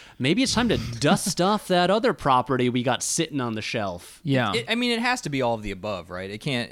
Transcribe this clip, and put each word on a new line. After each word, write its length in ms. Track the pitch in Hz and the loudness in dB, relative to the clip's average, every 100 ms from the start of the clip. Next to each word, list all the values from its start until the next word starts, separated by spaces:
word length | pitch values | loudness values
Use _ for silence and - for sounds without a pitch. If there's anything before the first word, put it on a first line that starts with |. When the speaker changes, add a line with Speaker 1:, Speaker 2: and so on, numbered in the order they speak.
| - - | -16 -2
Speaker 1:
Maybe 240 | 127 196 | 0 2
it's 100 | 262 | 2
time 160 | - 240 | 2 2
to 80 | 127 | 2
Speaker 2:
<laughs> 220 | 117 117 | -2 0
Speaker 1:
dust 420 | 139 202 196 - | 2 2 0 0
off 260 | 185 208 - | 2 0 2
that 200 | 175 180 | 2 4
other 240 | 214 233 | 2 2
property 560 | 160 143 127 123 127 123 | 0 4 4 4 2 2
we 140 | 123 | 2
got 180 | 123 117 | 0 0
sitting 400 | - - 160 147 | -2 -2 -2 -2
on 120 | 120 107 | -4 -4
the 80 | |
shelf." 560 | - 120 101 87 - - | -4 -4 -4 -6 -12 -8
Speaker 2:
Yeah. 300 | 147 131 110 | 0 2 2
Speaker 3:
It, 120 | - - | 0 -2
I 60 | 226 | -2
mean, 160 | 247 | 0
it 80 | 233 | 0
has 220 | 247 254 | 0 -2
to 80 | - | -2
be 100 | 139 | 0
all 140 | 120 113 | 0 0
of 80 | |
the 80 | 104 | -4
above, 400 | 95 104 95 85 | -6 -6 -6 -6
right? 180 | 90 95 | -8 -8
It 80 | 104 | -8
can't, 340 | 151 123 113 | -4 -4 -4